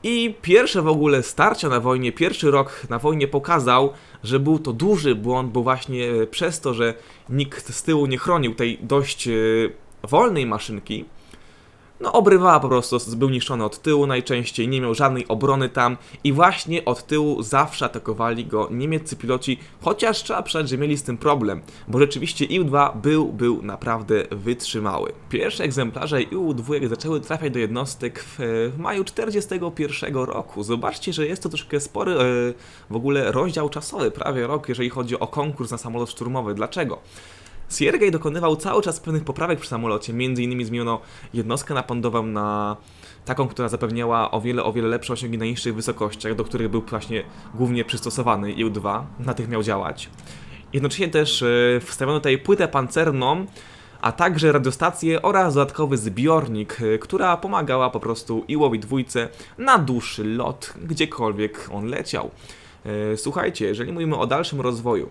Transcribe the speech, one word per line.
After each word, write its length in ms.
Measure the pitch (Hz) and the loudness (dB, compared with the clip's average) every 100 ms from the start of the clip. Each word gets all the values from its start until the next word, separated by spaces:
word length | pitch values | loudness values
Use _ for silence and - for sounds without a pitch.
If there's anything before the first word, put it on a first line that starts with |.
I 320 | 214 233 233 214 | 0 0 0 -4
pierwsze 400 | 165 202 254 190 | 6 6 6 2
w 60 | 156 | 4
ogóle 360 | 156 151 135 | 4 6 4
starcia 460 | 123 - 185 - 160 | 2 4 4 4 0
na 100 | 120 | 2
wojnie, 320 | 123 127 123 | 2 2 0
pierwszy 400 | - 170 - 156 | 0 0 4 4
rok 300 | 143 135 - - | 4 2 -6 -6
na 100 | 117 | 0
wojnie 280 | 147 151 139 | 0 2 0
pokazał, 680 | 143 143 165 127 127 139 - - - | 0 2 2 6 6 4 0 -20 -14
że 160 | 110 135 | 0 2
był 200 | 139 156 | 4 2
to 140 | 147 | 2
duży 420 | 113 190 196 147 | 0 2 4 4
błąd, 360 | 110 113 127 127 | 2 2 0 0
bo 120 | 117 | 0
właśnie, 480 | 120 127 - 127 120 | 2 0 -2 -4 0
e, 160 | 117 110 | 0 0
przez 320 | - 180 165 | 0 -2 -2
to, 140 | 139 | -2
że 200 | 117 117 113 - - - | 2 0 0 -14 -20 -4
nikt 440 | 131 139 - - | -2 -2 -6 -10
z 100 | - | -6
tyłu 220 | - 156 | 0 2
nie 120 | 139 127 | 2 0
chronił 380 | 170 170 123 | 2 2 2
tej 240 | 110 120 107 | 0 -2 -2
dość, 460 | 113 139 139 - 123 | 0 0 0 -4 0
e, 40 | 113 110 113 110 - - - | 2 4 4 2 -4 -20 -16
wolnej 420 | 107 147 240 165 | 2 4 6 2
maszynki, 600 | 123 104 - 104 - 110 - - - - - - - - - - | 0 -4 -6 -10 -8 -10 -10 -18 -20 -20 -20 -20 -20 -20 -20 -8
no, 100 | - | 4
obrywała 460 | - 202 190 180 151 | 6 8 8 10 8
po 80 | 135 | 6
prostu, 280 | 123 - | 2 2
s-, 200 | 123 110 | -2 -2
był 140 | 117 135 | 0 2
niszczony 340 | 127 - 123 | 2 -2 -2
od 180 | 107 - | -2 -2
tyłu 260 | 156 147 139 | 2 4 4
najczęściej, 600 | 127 123 123 120 - 120 | 2 0 -2 -2 -2 0
nie 140 | 135 | 0
miał 140 | 123 | 0
żadnej 320 | 113 143 127 - | 2 2 2 -2
obrony 420 | 110 135 135 127 | 0 2 2 0
tam 280 | 135 123 123 - - | 2 0 0 -12 -2
i 100 | 143 | 0
właśnie 520 | 135 180 180 160 165 | 4 4 4 -4 -2
od 220 | 120 123 - | -2 -4 0
tyłu 360 | 151 151 143 | 0 2 0
zawsze 420 | 107 139 151 - | 0 2 2 -2
atakowali 600 | 127 113 - 110 117 117 | -6 -4 -6 -2 -2 -2
go 220 | 113 110 104 | -2 -2 -2
niemieccy 440 | 120 147 156 156 | -2 -2 -4 -4
piloci, 420 | - 120 127 - 123 - - | -8 -2 -2 -2 -4 -6 -4
chociaż 420 | 170 214 226 220 | -2 2 2 0
trzeba 200 | - - | -2 -4
przyznać, 260 | - 165 143 | -2 -4 -2
że 80 | 131 | -2
mieli 200 | 147 143 | 0 -2
z 60 | |
tym 140 | - 117 | -4 0
problem, 440 | 151 143 107 85 - - - | 2 4 2 -2 -10 -18 -2
bo 120 | 120 | 4
rzeczywiście 460 | 143 135 - - | 4 4 -6 -2
ił 180 | 147 175 | 0 2
dwa 300 | 156 143 143 | 2 4 2
był, 400 | 113 139 156 151 | 2 2 2 2
był 280 | 101 120 117 | 2 2 2
naprawdę 640 | 101 98 117 113 104 107 - | -4 -6 -4 -4 2 2 2
wytrzymały. 800 | 104 110 120 - 113 104 87 - - - | -4 -2 -2 -4 -2 -2 -2 -4 -8 -6
Pierwsze 340 | - - - | -2 -2 -2
egzemplarze 580 | 156 131 120 127 147 143 | -2 0 -2 -4 -2 0
ił 320 | 117 185 170 | 0 -2 -2
dwójek 340 | 127 117 147 123 | -2 -2 -2 0
zaczęły 300 | 113 156 151 | -2 -2 -4
trafiać 320 | - 131 151 | -4 -4 -2
do 60 | 123 | -2
jednostek 640 | 107 117 135 - 120 - | -2 -2 -6 -6 -8 -8
w, 120 | - - 120 113 117 | -16 -6 -2 0 0
w 40 | 139 | -2
maju 240 | 202 202 | -4 -2
czterdziestego 680 | 196 - 226 202 202 185 175 | -4 -4 -2 -2 -2 -4 -4
pierwszego 540 | 165 147 - - 131 | -4 -4 -4 -4 -2
roku. 380 | 127 104 - 101 | -2 -6 -8 -8
Zobaczcie, 500 | 104 117 107 - - | -4 -2 -2 -4 -6
że 140 | 156 151 | -2 -2
jest 160 | 190 | -2
to 60 | - | -6
troszkę 300 | 156 - 147 | -6 -2 -4
spory, 320 | 139 202 196 | -2 -4 0
e, 40 | 160 127 123 123 120 - - - | 2 4 4 0 -4 -16 -20 -8
w 60 | |
ogóle 360 | 110 135 139 110 | -4 0 2 2
rozdział 380 | 123 175 160 147 | 2 0 0 -4
czasowy, 420 | 147 - 202 120 | -4 -8 -2 -2
prawie 360 | - - 131 120 | 0 -4 -2 -2
rok, 220 | 147 139 | -2 -4
jeżeli 200 | 120 123 | -2 -2
chodzi 300 | 127 120 123 | -2 -4 -4
o 80 | 113 | -4
konkurs 440 | 151 147 139 117 | -2 -4 -4 -6
na 60 | 120 | -6
samolot 320 | 120 117 117 | -6 -6 -6
szturmowy. 440 | - 117 131 110 | -6 -4 -2 -2
Dlaczego? 460 | 101 107 185 139 82 - - - - - - - | -4 -4 -2 -4 -6 -12 -20 -20 -20 -18 -14 -8
Siergiej 400 | - 147 330 202 | 0 2 4 2
dokonywał 440 | 160 156 160 165 | 2 -2 0 0
cały 260 | 156 196 208 | 0 0 0
czas 180 | 196 160 | 0 -4
pewnych 240 | 160 156 | -4 -2
poprawek 360 | 151 131 170 165 | -2 -4 -2 -2
przy 100 | - | -4
samolocie, 440 | 120 117 107 - | -4 -2 -2 -4
między 300 | 117 127 123 | -4 -2 0
innymi 220 | 120 123 | -2 -2
zmieniono 360 | 113 120 117 113 - - - | -4 -4 -2 -4 -6 -20 -8
jednostkę 400 | 120 110 120 - | -4 -2 -4 -2
napędową 500 | 139 127 120 117 117 | -4 -2 -2 0 0
na 540 | 110 107 104 104 104 104 - - - - | -2 -2 -2 -2 -2 -6 -12 -20 -20 -16
taką, 220 | - 131 127 | -6 -2 -2
która 220 | 117 117 | -2 -4
zapewniała 640 | 113 117 117 117 117 110 | -2 -2 -2 0 0 0
o 100 | 110 | -2
wiele, 220 | 117 123 | -2 -2
o 100 | 110 | -2
wiele 140 | 113 113 | 0 0
lepsze 260 | 120 - | -2 -4
osiągi 240 | 117 123 113 | -6 -4 -4
na 80 | |
niższych 300 | 113 120 120 | -4 -2 -4
wysokościach, 600 | 110 113 110 104 - 110 | -4 -4 -2 -4 -4 -6
do 80 | 110 | -4
których 260 | 110 120 113 | -4 -2 0
był 120 | 113 | -2
właśnie 420 | 113 110 - 113 - - - | -2 -8 -4 -6 -6 -14 -14
głównie 320 | 113 123 120 | -2 0 0
przystosowany 640 | 113 117 117 131 120 107 101 | -2 -4 -4 -2 0 0 -2
ił 180 | - 113 | -2 -2
dwa, 360 | 104 101 104 135 - | -2 -2 -4 -6 -8
na 140 | 123 | -6
tych 160 | 127 117 | -4 -4
miał 140 | 113 | -2
działać. 460 | 107 98 85 - - - - - - - - | -2 -2 -4 -8 -14 -18 -18 -18 -18 -18 -6
Jednocześnie 340 | 139 135 170 175 | -2 -2 0 2
też, 360 | 156 151 - | 2 2 2
e, 360 | 120 120 123 123 | 4 4 4 2
wstawiono 340 | 120 - 131 151 | -2 -4 0 0
tutaj 180 | 151 135 | 2 2
płytę 300 | 160 196 170 | 4 4 4
pancerną, 800 | 139 127 170 160 135 127 170 190 - - - - - | 0 0 2 2 2 2 0 -4 -12 -20 -20 -20 -4
a 100 | 117 | -4
także 400 | - 175 156 156 | 2 2 6 6
radiostację 720 | 143 127 - 165 180 165 160 | 6 2 2 0 0 0 2
oraz 320 | 190 196 180 | 4 4 4
dodatkowy 440 | 139 143 - 147 131 | 4 2 0 0 2
zbiornik, 800 | 107 95 143 160 131 107 107 - | 0 0 4 4 2 -4 -6 -2
e, 160 | 113 110 | 0 0
która 380 | - 196 185 175 | 0 0 2 0
pomagała 520 | 196 196 143 131 127 | 0 -2 0 0 0
po 100 | 117 | 0
prostu 460 | 110 113 - 113 - | -4 -6 -4 -4 -2
Iłowi 320 | 147 143 113 | 2 2 2
dwójce 500 | 107 135 123 123 117 - - - | -2 -4 -2 -4 -4 -10 -20 -4
na 200 | 269 240 | 4 4
dłuższy 460 | 135 123 - - | 4 -2 -4 -4
lot, 500 | 107 117 127 131 - - | -4 -2 -4 -6 -14 -12
gdziekolwiek 880 | 160 160 156 - 110 101 107 - - | -8 -2 -2 0 -4 -2 -4 -6 -12
on 120 | 101 | -8
leciał. 460 | 107 135 - - - - - - - - | -6 -6 -6 -6 -6 -12 -20 -20 -20 -16
E, 320 | - 104 107 107 | -8 -4 -4 -4
słuchajcie, 480 | 139 156 180 175 | -4 -2 -4 -2
jeżeli 260 | 104 104 123 | -2 -2 -6
mówimy 240 | 170 160 143 | -4 -2 -2
o 100 | 113 | 0
dalszym 340 | 139 175 143 | 0 -2 -2
rozwoju 480 | 123 117 120 104 64 | -2 -2 -2 -2 -2